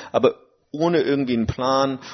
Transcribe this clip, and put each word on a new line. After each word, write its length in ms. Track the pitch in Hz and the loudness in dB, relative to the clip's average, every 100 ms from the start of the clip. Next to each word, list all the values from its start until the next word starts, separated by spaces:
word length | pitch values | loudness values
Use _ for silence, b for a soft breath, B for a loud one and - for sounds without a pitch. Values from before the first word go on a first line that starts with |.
| B | B
aber 240 | 117 127 - - _ _ | 0 2 0 -10 _ _
ohne 300 | 147 170 170 | -4 0 2
irgendwie 320 | 131 139 127 | 2 0 0
einen 120 | 117 110 | 0 -2
Plan 540 | - 127 135 135 131 B | -2 0 2 0 -2 B